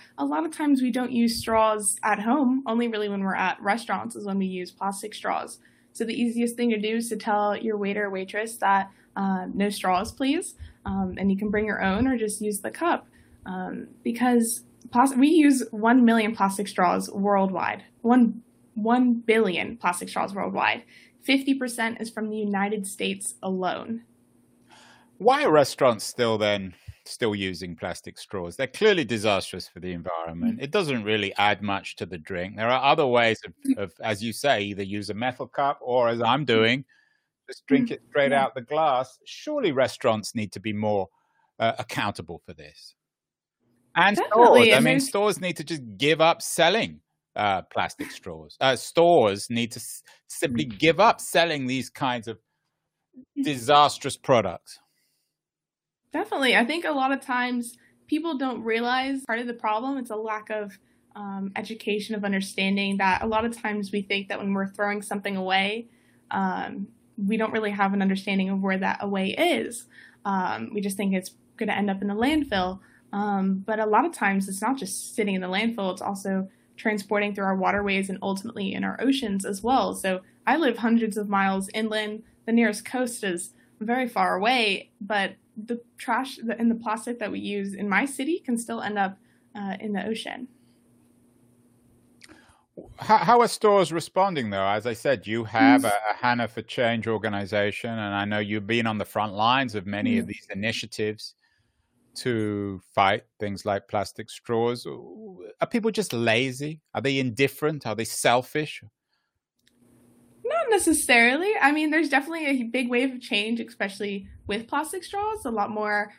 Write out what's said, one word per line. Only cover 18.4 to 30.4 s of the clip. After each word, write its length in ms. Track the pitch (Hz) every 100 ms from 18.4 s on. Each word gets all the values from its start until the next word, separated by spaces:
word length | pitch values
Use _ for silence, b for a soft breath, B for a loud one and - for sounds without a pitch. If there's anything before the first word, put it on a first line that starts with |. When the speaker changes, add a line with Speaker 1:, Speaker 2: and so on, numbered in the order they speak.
| - _ _
Speaker 1:
one 400 | 220 214 247 254
billion 640 | 233 226 220 208 165 - 233
plastic 320 | - 175 190
straws 260 | - - 196
worldwide. 480 | 185 196 - 233 - b b _
Fifty 300 | - 269 269
percent 480 | 269 247 233 226 226
is 80 | 226
from 200 | - 214
the 80 | 214
United 480 | 208 196 202 214 196
States 500 | - 196 196 - -
alone. 600 | 190 185 180 - - 226 - _ _ _ _ _ _ b b b b _
Speaker 2:
Why 280 | 214 269 269
are 60 |
restaurants 520 | 151 135 - 135 107
still 340 | - - 117 110
then 380 | 104 104 95 - b b -
still 280 | - 117
using 420 | 104 95 87 92 82
plastic 440 | 95 85 - -
straws? 360 | - 98 87 -
They're 120 | 131
clearly 380 | - 214 190 113
disastrous 600 | 113 107 98 - - -
for 120 | -
the 140 | 90
environment. 680 | 87 87 82 82 85